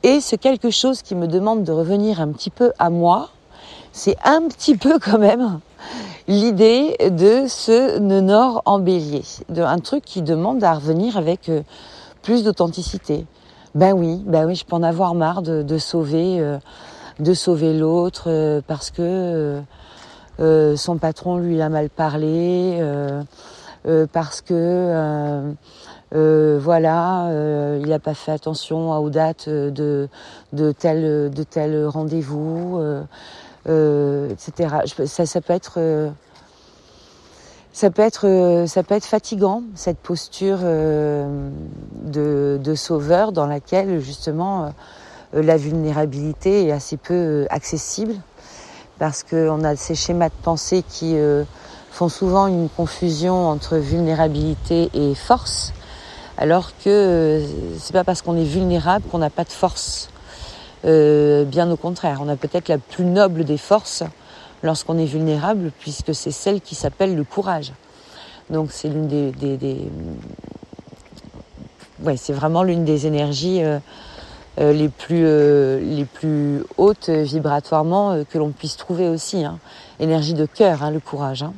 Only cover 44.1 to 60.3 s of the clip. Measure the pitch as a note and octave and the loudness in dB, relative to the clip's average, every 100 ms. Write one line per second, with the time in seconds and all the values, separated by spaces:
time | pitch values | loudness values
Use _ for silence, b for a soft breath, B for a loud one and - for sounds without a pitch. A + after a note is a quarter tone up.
44.1 | C#3+ E3 D3+ F#3 F#3+ D3+ C#3+ B B B | -8 -6 -4 -4 -4 -6 -10 B B B
45.1 | B B C#3+ D#3 D#3+ D3 D#3+ D#3 D3+ D3+ | B B 0 4 4 2 -2 -2 -2 -2
46.1 | C#3 D3+ - F#3+ G3+ E3+ D3 - C#3+ - | -4 -6 -2 0 2 2 -2 -6 -10 -2
47.1 | F3 E3 D3 C#3 D3+ - D#3+ - - A3 | -2 0 0 -2 -4 -4 -8 -6 -6 -6
48.1 | G3+ - - B B B B B - D#3 | -6 -12 -20 B B B B B -6 -4
49.1 | C#3 - E3 D#3 D#3 D#3 D3 - D#3+ - | -4 -4 0 0 0 -2 -2 -4 -6 -2
50.1 | F3 E3 - E3+ D#3+ - F#3 - - E3 | 0 0 0 -4 -2 0 -2 -2 -8 -2
51.1 | D#3 D3+ C#3+ D3 B B B B - F3 | 2 2 2 -2 B B B B -4 -4
52.1 | - F#3+ F#3+ G3 F3+ D#3+ - E3 - F3+ | 0 0 2 2 0 -2 -4 -6 -2 -2
53.1 | D3+ F3+ F#3 E3+ D3 - D#3+ C#3 E3 E3 | 0 0 0 0 -2 -2 -2 0 0 0
54.1 | D#3+ D#3+ D3 D#3 D3+ - E3+ E3+ - C#3+ | 2 0 0 -2 -4 -2 0 0 0 -2
55.1 | C3+ - A#3+ - - - - B B B | -2 0 0 0 -8 -8 -12 B B B
56.1 | B B - D3+ F3 F3 - G3+ G#3 G3 | B B -4 2 2 0 -4 2 4 4
57.1 | E3+ D#3+ D#3 D3 D3 E3+ E3 - F3+ F3+ | 4 2 0 -2 -8 -8 -10 -2 0 0
58.1 | F3 - E3+ D#3 E3+ F#3 F3 D#3 G3+ - | -2 -2 -2 0 0 0 0 0 -2 -2
59.1 | E3+ D3+ - E3+ - F3+ - - - - | -2 -2 -2 -8 -2 -2 -2 -10 -10 -12
60.1 | B B | B B